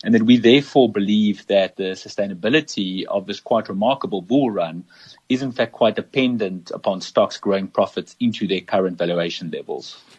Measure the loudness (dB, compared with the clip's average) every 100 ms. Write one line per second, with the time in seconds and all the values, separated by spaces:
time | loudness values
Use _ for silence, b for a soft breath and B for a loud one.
0 | 2 4 6 6 8 6 4 2 4 2
1 | 0 2 2 0 0 2 2 -2 -6 -8
2 | -10 -6 -6 -4 0 0 0 -6 -6 -6
3 | -4 -4 -4 -8 -2 -2 0 -2 0 0
4 | -4 -6 0 0 0 -2 -4 -6 -16 B
5 | B B -4 -4 -4 -4 -4 2 0 0
6 | -4 0 0 0 -4 -6 -10 -6 -4 -4
7 | -2 0 0 -2 -2 -2 -2 -2 -2 -2
8 | -10 -2 -2 -2 -2 -2 -2 0 0 -2
9 | -2 -2 -2 -6 -10 -10 -8 -10 -12 -20
10 | _